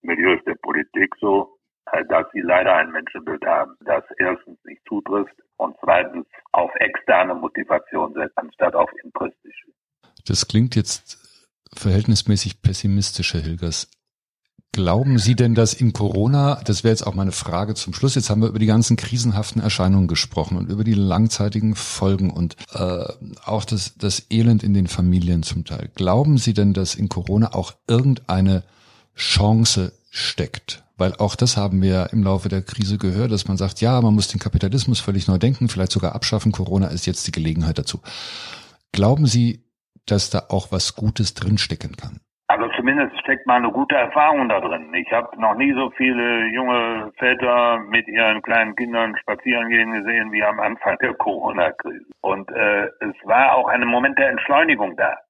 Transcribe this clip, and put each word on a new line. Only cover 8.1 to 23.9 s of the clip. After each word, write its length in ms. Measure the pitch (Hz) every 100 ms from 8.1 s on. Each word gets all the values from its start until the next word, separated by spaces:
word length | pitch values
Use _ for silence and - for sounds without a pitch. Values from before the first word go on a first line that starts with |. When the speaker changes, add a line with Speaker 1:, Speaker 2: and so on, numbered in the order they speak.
Speaker 1:
setzt, 240 | 76 73 -
anstatt 380 | 78 _ - -
auf 140 | - -
intristische. 680 | - - - _ - - _ _ _ _ _ _ -
Speaker 2:
Das 200 | 98 -
klingt 280 | 110 123 117
jetzt 420 | 101 - - - _ _ _ _ _
verhältnismäßig 880 | - 104 95 107 104 - 101 98 -
pessimistisch, 720 | - 92 101 98 98 - 92
Herr 80 | 82
Hilgers. 500 | 76 85 87 78 - _ _ _ _ _ _ _ _
Glauben 460 | - 90 98 131 123
Sie 180 | 101 123
denn, 200 | 120 113
dass 180 | 113
in 200 | - 120
Corona, 680 | - 104 - 110 143 143 143 -
das 180 | 101
wäre 80 | 113
jetzt 160 | 110 101
auch 80 | 95
meine 160 | 95
Frage 440 | - - 85 104 107
zum 180 | -
Schluss, 220 | - 135 131
jetzt 140 | -
haben 120 | 107
wir 80 | 110
über 100 | 104
die 60 | 110
ganzen 320 | 110 113 120
krisenhaften 640 | - 120 117 101 107 117
Erscheinungen 460 | 107 98 92 98 90
gesprochen 500 | 80 - - 85 90
und 120 | 92
über 140 | 101
die 100 | 110
langzeitigen 840 | 101 98 90 113 - 104 107 110 104
Folgen 540 | - - 95 98 95
und, 280 | - 87 - -
äh, 320 | - 92 90 - - - - -
auch 180 | 107
das, 340 | - 107 -